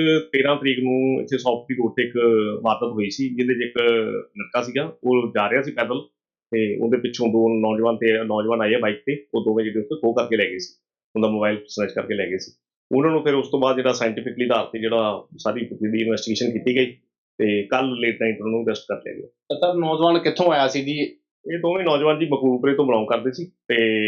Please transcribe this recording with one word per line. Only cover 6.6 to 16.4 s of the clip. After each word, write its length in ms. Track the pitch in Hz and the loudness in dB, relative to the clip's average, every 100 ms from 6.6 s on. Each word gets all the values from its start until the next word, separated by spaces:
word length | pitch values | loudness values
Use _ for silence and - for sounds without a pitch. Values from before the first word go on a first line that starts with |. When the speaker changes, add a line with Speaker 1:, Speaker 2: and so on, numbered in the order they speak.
| 107 110 | 0 0
Speaker 1:
ਉਹਦੇ 140 | 117 123 | 0 0
ਪਿੱਛੋਂ 300 | 120 120 117 | -2 -2 0
ਦੋ 220 | 113 113 | 4 4
ਨੌਜਵਾਨ 480 | 113 110 110 117 113 | 2 2 2 2 2
ਤੇ, 260 | 117 110 | 2 2
ਨੌਜਵਾਨ 380 | 110 107 107 117 | 0 -2 0 0
ਆਏ 120 | 107 | 2
ਆ 60 | 120 | 2
ਬਾਈਕ 180 | 110 104 - | 0 -4 -6
ਤੇ, 200 | 147 - | -8 -4
ਉਹ 80 | 113 | -2
ਦੋਵੇਂ 240 | 107 110 107 | 0 0 0
ਜਿਹੜੇ 140 | 110 | -2
ਉੱਥੇ 160 | 104 156 | -4 -2
ਖੋਹ 200 | 117 120 | 0 0
ਕਰਕੇ 220 | 120 110 | 0 0
ਲੈ 80 | 95 | 0
ਗਏ 120 | 92 | -4
ਸੀ, 180 | 90 _ _ _ _ 110 | -12 _ _ _ _ -2
ਉਹਦਾ 120 | 107 | 0
ਮੋਬਾਈਲ 300 | 107 107 107 - | 2 0 -2 -6
ਸਨੈਚ 240 | - 98 | -6 -6
ਕਰਕੇ 220 | 110 - | -4 -4
ਲੈ 120 | 101 90 | -4 -4
ਗਏ 120 | 95 | -6
ਸੀ। 140 | - _ _ _ - 131 | -10 _ _ _ -2 2
ਉਹਨਾਂ 160 | 160 | 2
ਨੂੰ 120 | 160 | 2
ਫਿਰ 120 | 151 139 | 2 0
ਉਸ 120 | - | 2
ਤੋਂ 120 | 139 | 2
ਬਾਅਦ 160 | 131 127 | 2 2
ਜਿਹੜਾ 180 | 127 | 0
ਸਾਇੰਟੀਫਿਕਲੀ 520 | 123 113 110 117 120 123 | 2 0 -2 -6 -2 0
ਆਧਾਰ 200 | 113 - | 0 -2
ਤੇ 140 | 113 | -4
ਜਿਹੜਾ 460 | 110 113 107 98 - 110 | 0 2 0 -2 -8 -8
ਸਾਰੀ 280 | 110 117 110 | -4 -4 -6
ਪੂਰੀ 360 | - 107 110 | -4 -2 0
ਇਨਵੈਸਟੀਗੇਸ਼ਨ 500 | 113 107 113 110 | 0 -2 -2 -2